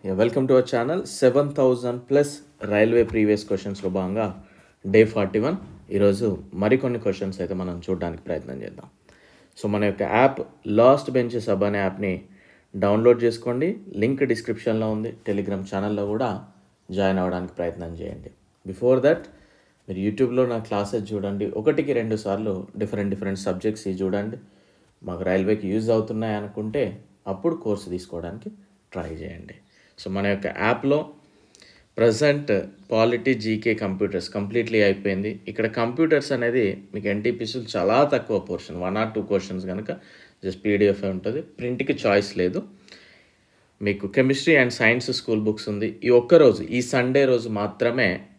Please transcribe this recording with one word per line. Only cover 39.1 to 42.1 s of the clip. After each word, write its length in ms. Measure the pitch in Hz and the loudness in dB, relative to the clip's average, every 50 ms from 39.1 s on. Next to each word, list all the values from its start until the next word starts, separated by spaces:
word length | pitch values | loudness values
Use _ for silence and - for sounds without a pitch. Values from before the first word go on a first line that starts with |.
| 110 | -4
టూ 80 | 110 | -6
క్వశ్చన్స్ 440 | 92 - 101 95 - - 92 92 95 | -2 0 -2 -2 -2 -4 -8 -8 -6
కనుక 240 | 95 90 98 110 - - - - - - - - - _ _ - | -6 -8 -8 -6 -8 -10 -10 -12 -20 -20 -20 -20 -20 _ _ -8
just 160 | 95 92 - | -8 -8 -4
పీడీఎఫ్ 440 | - 107 104 101 104 101 95 - 101 | -2 0 4 4 4 4 4 2 -2
ఉంటుంది. 380 | 98 95 90 - 101 - - | -4 -4 -4 -6 -6 -6 -6
ప్రింట్కి 500 | - - _ - 120 123 127 123 131 - | -8 -10 _ -8 -6 -6 -4 -4 -2 -2
చాయిస్ 460 | 143 - - 110 | -2 0 0 2